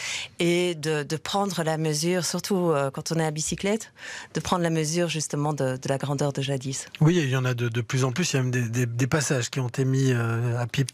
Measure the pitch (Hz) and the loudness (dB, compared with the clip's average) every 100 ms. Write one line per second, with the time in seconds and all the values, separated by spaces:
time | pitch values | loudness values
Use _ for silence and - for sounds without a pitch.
0 | - - - - 170 175 180 160 156 151 | -8 -8 -8 0 2 2 0 -2 -2 -2
1 | 143 156 - 196 202 175 156 160 160 147 | -2 -6 -2 0 0 0 0 0 0 0
2 | 170 185 - 180 - 190 175 143 139 156 | 0 0 0 -4 0 2 4 2 0 -2
3 | - 160 160 156 - - 196 220 - - | -2 0 0 -2 -4 -2 -2 -2 -4 -16
4 | - - - 160 - 185 170 160 151 170 | -14 -14 -8 -6 -2 0 2 2 0 0
5 | 170 156 - 147 147 139 131 127 135 135 | 0 -2 -4 -2 0 0 0 -2 -2 -2
6 | 139 139 147 139 135 139 135 131 - - | -2 0 0 0 -2 -4 -4 -8 -10 4
7 | 156 180 135 131 127 120 120 120 110 131 | 6 6 4 2 0 0 0 -2 0 0
8 | 131 120 175 135 127 123 113 120 120 117 | 0 0 0 2 2 0 0 0 0 0
9 | 135 156 - 135 117 139 123 - 131 131 | 2 2 2 0 0 -2 -2 0 0 2
10 | 131 120 113 117 120 120 120 - 127 | 4 2 2 0 0 0 -2 -2 -2